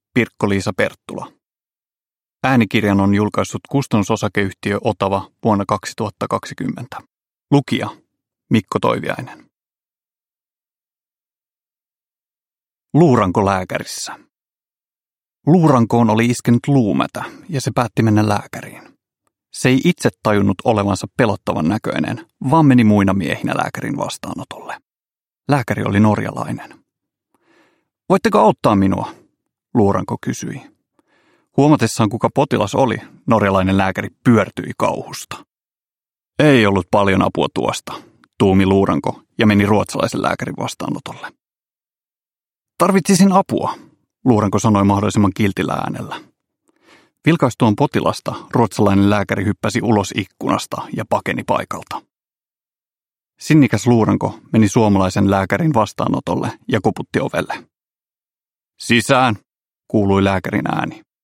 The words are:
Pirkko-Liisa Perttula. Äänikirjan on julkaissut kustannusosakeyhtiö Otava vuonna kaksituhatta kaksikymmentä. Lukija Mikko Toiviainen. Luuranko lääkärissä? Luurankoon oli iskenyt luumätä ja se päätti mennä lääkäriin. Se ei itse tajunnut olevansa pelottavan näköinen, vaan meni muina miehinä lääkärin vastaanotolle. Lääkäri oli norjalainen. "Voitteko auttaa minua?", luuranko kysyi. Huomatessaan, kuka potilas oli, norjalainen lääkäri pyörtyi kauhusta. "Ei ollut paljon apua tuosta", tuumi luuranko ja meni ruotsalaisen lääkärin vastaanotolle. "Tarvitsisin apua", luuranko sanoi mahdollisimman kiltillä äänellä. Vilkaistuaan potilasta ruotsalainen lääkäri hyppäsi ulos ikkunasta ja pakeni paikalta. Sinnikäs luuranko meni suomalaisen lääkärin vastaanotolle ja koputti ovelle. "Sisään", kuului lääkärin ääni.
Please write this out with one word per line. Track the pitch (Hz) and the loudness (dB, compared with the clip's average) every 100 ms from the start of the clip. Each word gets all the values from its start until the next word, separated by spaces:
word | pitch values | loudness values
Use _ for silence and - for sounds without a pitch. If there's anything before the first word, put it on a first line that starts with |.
| _ | _
Pirkko-Liisa | - 113 - 107 98 101 98 | -2 -2 -2 -2 -2 -4 -2
Perttula. | 101 - - - - _ _ _ _ _ _ _ _ _ _ _ | -4 -6 -14 -14 -14 _ _ _ _ _ _ _ _ _ _ _
Äänikirjan | 131 131 104 113 104 98 | 0 2 2 0 2 2
on | 98 101 | 2 2
julkaissut | 104 - 95 - - | 0 -2 -4 -8 -6
kustannusosakeyhtiö | 139 - 117 98 110 107 104 98 - 104 101 | -4 -2 -2 0 -2 -4 -4 -4 -4 -6 -4
Otava | 113 98 98 98 - _ | -2 -2 -2 -2 -6 _
vuonna | 117 101 98 | -2 -2 -2
kaksituhatta | 104 - - 107 - 110 | -4 -6 -10 -10 -8 -6
kaksikymmentä. | 101 - - - - 123 - - _ _ _ _ | -6 -6 -10 -10 -10 -14 -18 -20 _ _ _ _
Lukija | 139 - 117 107 - _ _ _ _ - | 0 2 -4 -6 -12 _ _ _ _ -2
Mikko | 113 - - | -2 -2 -2
Toiviainen. | 120 117 - - 123 - _ _ _ _ _ _ _ _ _ _ _ _ _ _ _ _ _ _ _ _ _ _ _ _ _ _ _ _ _ _ _ _ _ _ _ | -2 -2 -4 -8 -12 -18 _ _ _ _ _ _ _ _ _ _ _ _ _ _ _ _ _ _ _ _ _ _ _ _ _ _ _ _ _ _ _ _ _ _ _
Luuranko | 143 165 117 98 101 98 | 4 6 6 2 2 2
lääkärissä? | 95 92 - - - - - _ _ _ _ _ _ _ _ _ _ _ _ - | 0 -2 -8 -8 -12 -14 -16 _ _ _ _ _ _ _ _ _ _ _ _ 2
Luurankoon | 180 156 131 113 120 117 | 4 4 4 2 2 2
oli | 107 117 | 2 0
iskenyt | 123 - 120 - | 0 0 0 2
luumätä | 139 107 67 64 - - - - | 2 2 0 -4 -8 -14 -16 -10
ja | 147 | -8
se | - 113 | -4 -2
päätti | 117 - | -2 0
mennä | 113 104 107 | 2 2 2
lääkäriin. | 101 - - - - - _ _ _ _ _ _ | -2 -6 -14 -16 -20 -20 _ _ _ _ _ _
Se | - 131 | -4 0
ei | 131 | 2
itse | 175 - 120 - | 2 0 -2 -2
tajunnut | 110 104 98 98 | 0 2 0 0
olevansa | - 107 101 95 - - | 0 0 0 -2 -4 -2
pelottavan | 117 98 - - 78 | 0 -2 -4 -2 -2
näköinen, | 110 - - - 127 - _ 139 | -2 -4 -6 -6 -8 -12 _ 0
vaan | 160 151 | 4 6
meni | 123 | 6
muina | 110 104 98 | 6 4 2
miehinä | 98 85 - - - | 0 -2 -4 -4 -4
lääkärin | - - - - | -6 -8 -8 -8
vastaanotolle. | - - - - - - - - _ _ _ _ _ _ - | -8 -10 -14 -14 -14 -16 -16 -18 _ _ _ _ _ _ -4
Lääkäri | 139 120 101 | -2 -2 -4
oli | 107 101 | 0 2
norjalainen. | 107 104 107 110 - 120 - - _ _ _ _ _ _ _ _ _ _ _ _ - | 2 2 -4 -8 -8 -10 -12 -20 _ _ _ _ _ _ _ _ _ _ _ _ -2
"Voitteko | 185 226 202 | 0 2 4
auttaa | 214 156 127 104 | 4 2 2 2
minua?", | 98 95 101 - _ _ _ _ _ | 2 0 -6 -12 _ _ _ _ _
luuranko | 123 98 95 98 - | 0 2 2 -4 -8
kysyi. | - 127 113 131 - _ _ _ _ _ _ _ _ - | -8 -10 -10 -14 -16 _ _ _ _ _ _ _ _ 2
Huomatessaan, | 147 151 113 - 110 | 4 4 2 0 -2
kuka | 110 117 | 0 -2
potilas | - 147 117 101 - | 0 0 0 -2 0
oli, | 127 110 - - - | 0 -2 -10 -10 0
norjalainen | 113 101 95 92 98 | 2 2 2 2 0
lääkäri | 95 95 98 - | 0 -4 -8 -4
pyörtyi | - 113 95 - - - | 2 2 2 -4 -12 -4
kauhusta. | - - - - - - - _ _ _ _ _ _ _ _ - | -4 -4 -10 -14 -16 -18 -20 _ _ _ _ _ _ _ _ 0
"Ei | 151 135 104 | 4 4 4
ollut | 98 87 | 2 0
paljon | 107 101 95 | 2 2 2
apua | 90 - 71 | 0 -2 -4
tuosta", | - 62 - - - - _ _ - | -2 -4 -4 -10 -16 -18 _ _ 0
tuumi | 101 95 95 | 4 4 4
luuranko | 98 98 82 - - _ - | 4 2 0 -4 -8 _ -2
ja | 110 | 2
meni | 101 101 | 2 2
ruotsalaisen | 104 98 - - 104 | 2 0 -4 -4 -2
lääkärin | - 85 - - | -4 -4 -8 -8
vastaanotolle. | - - - - - - - - _ _ _ _ _ _ _ _ _ _ _ _ _ - | -10 -8 -8 -8 -10 -16 -18 -20 _ _ _ _ _ _ _ _ _ _ _ _ _ -2
"Tarvitsisin | 175 196 - 185 196 | 2 2 4 4 4
apua", | 190 - 107 - - - _ _ _ - | 4 0 -2 -6 -8 -16 _ _ _ 2
luuranko | 110 104 101 | 2 2 0
sanoi | 113 101 | 2 4
mahdollisimman | 101 101 101 107 98 92 | 4 2 0 0 0 0
kiltillä | 104 95 85 | -2 -2 -4
äänellä. | - - - - - - _ _ _ _ _ _ _ _ _ - | -4 -6 -8 -12 -16 -18 _ _ _ _ _ _ _ _ _ 0
Vilkaistuaan | 165 135 - 117 104 | 2 0 2 2 2
potilasta | 139 - 82 90 - - - | 0 0 -2 -4 -6 -10 -4
ruotsalainen | 123 117 - 101 98 101 | 0 0 2 2 4 2
lääkäri | 104 98 98 98 | 2 -2 -4 -2
hyppäsi | 98 110 113 | -4 -4 -4
ulos | 107 107 95 - | 0 0 0 -6
ikkunasta | 98 - - - - - - - | -8 -8 -4 -4 -6 -12 -10 -10
ja | 113 | -4
pakeni | 104 - 87 | -4 -4 -6
paikalta. | 98 - - - - - - _ _ _ _ _ _ _ _ _ _ _ _ _ | -4 -4 -6 -12 -14 -16 -18 _ _ _ _ _ _ _ _ _ _ _ _ _
Sinnikäs | - 156 127 110 - | 2 4 4 2 2
luuranko | 120 104 101 107 - _ | 2 2 0 -2 -8 _
meni | 113 107 | 2 2
suomalaisen | - 110 98 92 101 98 | 4 4 4 2 0 0
lääkärin | 98 95 101 165 | 0 0 0 0
vastaanotolle | 117 104 - - - - - - - - | 0 0 -2 -4 -4 -4 -4 -6 -8 -4
ja | 113 | -2
koputti | 107 - - - | 0 -4 -4 -4
ovelle. | - - - - - _ _ _ _ _ _ _ _ _ _ _ | -2 -4 -6 -8 -16 _ _ _ _ _ _ _ _ _ _ _
"Sisään", | - 117 - 131 123 107 _ _ _ _ - | -2 0 2 2 2 0 _ _ _ _ -4
kuului | 113 98 98 | 0 2 2
lääkärin | 98 95 - - - | 2 0 -2 -4 -2
ääni. | - - - _ _ | -4 -6 -10 _ _